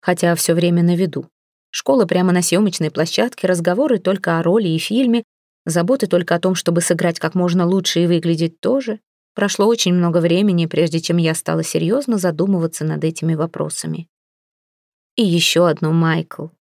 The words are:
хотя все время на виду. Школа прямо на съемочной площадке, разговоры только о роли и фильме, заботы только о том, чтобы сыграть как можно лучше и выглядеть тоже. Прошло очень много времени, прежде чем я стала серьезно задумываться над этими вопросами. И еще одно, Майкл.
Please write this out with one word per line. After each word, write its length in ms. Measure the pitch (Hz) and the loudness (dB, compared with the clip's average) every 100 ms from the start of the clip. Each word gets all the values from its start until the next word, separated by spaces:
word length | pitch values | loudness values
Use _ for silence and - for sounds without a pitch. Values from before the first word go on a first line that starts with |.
хотя 340 | - 175 175 | -2 0 0
все 200 | 170 - | 0 0
время 280 | 170 175 175 | 2 2 2
на 140 | 170 175 | 2 2
виду. 320 | 190 143 - _ _ _ _ | 0 -4 -12 _ _ _ _
Школа 300 | - - 269 | -10 0 2
прямо 280 | 190 180 185 | 2 2 2
на 100 | 180 | 2
съемочной 480 | 175 175 214 170 156 | 2 2 0 0 -4
площадке, 560 | - 165 - 233 - 185 | -2 -4 -2 -4 -2 -2
разговоры 520 | 175 170 180 302 220 | 0 0 0 0 0
только 400 | 175 196 180 165 | 0 -2 0 0
о 40 | |
роли 260 | 165 202 196 | 2 2 2
и 100 | 160 | -2
фильме, 460 | - 220 262 233 226 _ _ _ | -2 0 2 0 -2 _ _ _
заботы 420 | - 165 175 269 208 | -4 -2 0 0 2
только 280 | 175 180 | 0 0
о 40 | 170 | 0
том, 160 | 185 | 0
чтобы 280 | 185 - 170 | -2 0 0
сыграть 360 | 170 165 175 165 | 0 0 0 -2
как 160 | 160 | -4
можно 320 | 180 180 175 175 | -2 0 2 2
лучше 380 | 190 180 170 | 0 0 0
и 20 | 170 | 2
выглядеть 540 | 170 170 165 165 165 | 0 0 0 -2 -4
тоже. 400 | - 262 240 214 _ _ _ | -2 -2 -2 -8 _ _ _
Прошло 320 | - 202 - 208 | -4 -4 2 2
очень 280 | 233 185 | 2 2
много 240 | 180 175 170 | 2 2 2
времени, 480 | 170 170 208 175 165 | 2 2 2 2 0
прежде 340 | - 165 160 | 0 0 0
чем 160 | 165 170 | -2 0
я 180 | 165 | 0
стала 300 | 160 - 160 | -2 -2 -4
серьезно 540 | 160 - 165 240 277 220 | -2 -2 0 0 0 -2
задумываться 680 | 180 160 190 190 165 - | -2 -2 0 0 -2 -4
над 180 | 156 156 | -6 -2
этими 300 | 160 165 165 | -4 -4 -4
вопросами. 720 | 160 160 - 151 - 165 160 165 _ _ _ _ _ _ _ _ _ _ - | -2 -4 -4 -8 -6 -8 -8 -10 _ _ _ _ _ _ _ _ _ _ -2
И 80 | |
еще 400 | 220 170 160 - | 0 2 2 2
одно, 280 | 175 156 160 | 2 2 0
Майкл. 560 | 165 165 160 165 - 156 _ | 2 2 0 -4 -10 -14 _